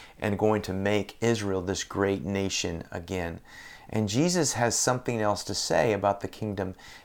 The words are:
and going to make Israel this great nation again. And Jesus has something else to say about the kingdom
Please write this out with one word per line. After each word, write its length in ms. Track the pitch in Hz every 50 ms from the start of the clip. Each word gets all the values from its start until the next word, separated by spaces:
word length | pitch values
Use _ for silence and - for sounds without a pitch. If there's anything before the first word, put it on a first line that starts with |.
| - - - -
and 180 | - 107 101 92
going 240 | 107 107 107 104 98
to 100 | - 95
make 440 | 95 98 101 104 104 98 - - -
Israel 420 | - 117 117 104 104 101 95 92 87
this 200 | 95 95 - -
great 420 | - - 98 101 98 98 98 -
nation 600 | 98 101 98 98 95 - - - 90 85 82 - - -
again. 480 | 92 85 87 95 92 85 85 85 87 - - - - - - - - - -
And 200 | - 110 110 98
Jesus 440 | 101 127 160 180 175 185 151 - -
has 240 | 113 120 117 -
something 440 | - - 131 127 127 - - 120 113
else 220 | 107 104 104 - -
to 100 | - 104
say 380 | - - - 165 165 156 120 104
about 280 | 98 101 101 98 -
the 80 | - 98
kingdom 480 | - - 113 107 98 98 95 92 92 - - - - - -